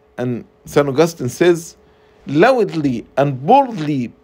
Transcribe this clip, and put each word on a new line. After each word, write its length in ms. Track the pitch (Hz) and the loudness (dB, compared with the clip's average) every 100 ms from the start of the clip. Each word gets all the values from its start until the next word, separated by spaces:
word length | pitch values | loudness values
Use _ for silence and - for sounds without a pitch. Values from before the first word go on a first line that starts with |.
| _ - | _ -8
and 260 | 123 117 - _ - | -6 -8 -12 _ -2
Saint 240 | 151 143 | 0 0
Augustine 400 | 131 170 - 123 | 2 0 -2 -8
says, 460 | - 180 170 170 - _ _ _ _ - | 0 2 2 -4 -20 _ _ _ _ -4
"Loudly 800 | 139 226 254 185 160 143 117 - - | 2 4 4 0 -2 -4 -4 -6 -2
and 300 | 143 131 147 | -2 -2 2
boldly 640 | 269 269 214 151 143 117 - | 2 2 -4 -4 -4 -6 -12